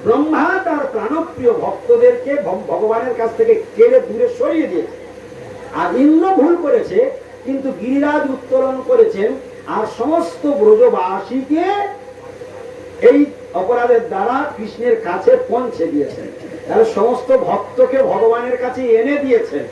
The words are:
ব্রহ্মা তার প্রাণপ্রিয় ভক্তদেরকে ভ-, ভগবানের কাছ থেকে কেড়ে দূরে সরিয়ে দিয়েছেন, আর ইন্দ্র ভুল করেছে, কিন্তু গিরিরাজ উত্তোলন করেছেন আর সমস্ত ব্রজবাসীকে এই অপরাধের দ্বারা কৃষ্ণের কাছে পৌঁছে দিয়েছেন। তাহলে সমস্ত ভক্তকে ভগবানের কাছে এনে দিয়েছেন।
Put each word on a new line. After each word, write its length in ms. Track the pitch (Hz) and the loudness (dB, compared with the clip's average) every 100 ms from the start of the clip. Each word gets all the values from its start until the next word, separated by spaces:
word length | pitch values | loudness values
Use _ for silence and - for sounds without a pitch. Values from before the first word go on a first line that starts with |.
ব্রহ্মা 560 | - 254 311 285 330 381 | 2 2 2 0 0 0
তার 220 | 349 294 269 | -2 -4 -4
প্রাণপ্রিয় 600 | 214 208 320 339 - 240 | -4 -4 -4 -6 0 0
ভক্তদেরকে 840 | 214 - - 247 233 247 - 269 | 0 -2 -6 2 6 6 4 -2
ভ-, 360 | 285 165 185 - | -4 -4 -6 -4
ভগবানের 440 | - 214 226 254 | -2 0 -2 -2
কাছ 160 | 226 226 - | -4 -4 0
থেকে 260 | 226 214 - 202 | 2 2 0 4
কেড়ে 240 | 240 254 | 6 6
দূরে 280 | - 220 247 - | 2 -2 -2 0
সরিয়ে 280 | 302 330 277 | -2 0 -2
দিয়েছেন, 400 | 170 - - - - - - - - - 156 | -4 -6 -12 -18 -18 -18 -18 -16 -16 -12 -6
আর 160 | 175 247 | -2 4
ইন্দ্র 320 | 294 320 370 | 4 4 4
ভুল 280 | 381 302 339 | 4 4 2
করেছে, 480 | 294 233 - 190 262 - - - | 2 0 2 0 0 -2 -16 -12
কিন্তু 280 | - 269 269 - | -6 -4 -4 -6
গিরিরাজ 500 | 226 277 294 302 277 | -2 0 2 0 -2
উত্তোলন 520 | 262 - 262 262 262 - | -6 -2 0 0 -4 0
করেছেন 460 | 240 208 196 220 269 - - - | 4 4 2 -4 -4 -12 -16 -8
আর 200 | - 214 - | -6 -6 -4
সমস্ত 480 | 262 339 339 - 294 | -2 0 -2 -4 -2
ব্রজবাসীকে 1160 | 202 214 214 247 202 - - - 262 254 311 370 403 403 - - - - - - - - - - - 233 | 2 6 8 6 4 -2 -4 -6 -8 -2 -2 0 -2 -4 -8 -16 -18 -18 -16 -16 -16 -16 -16 -16 2 4
এই 180 | 285 285 - - | 6 2 -2 -8
অপরাধের 540 | - - 247 240 226 - | -6 -2 0 2 2 0
দ্বারা 440 | 190 214 269 294 - | -4 -2 -2 -4 -8
কৃষ্ণের 440 | 214 - 240 226 | -12 -4 -2 -2
কাছে 360 | - - - 254 - | -2 0 2 2 2
পৌঁছে 380 | 233 247 - 165 | -4 -4 -4 -4
দিয়েছেন। 380 | 143 135 - - - - - - | -2 -4 -8 -14 -14 -16 -14 -2
তাহলে 160 | 214 | 2
সমস্ত 520 | 226 - 233 247 - 262 | 2 2 0 0 2 2
ভক্তকে 680 | - - - - 254 269 | 2 -4 -4 2 2 4
ভগবানের 540 | - 190 226 233 247 247 | 0 2 2 2 -2 -4
কাছে 260 | 247 247 | -4 -4
এনে 340 | 247 226 262 285 | 2 2 2 0
দিয়েছেন। 480 | 269 226 - - - | 2 2 0 -6 -8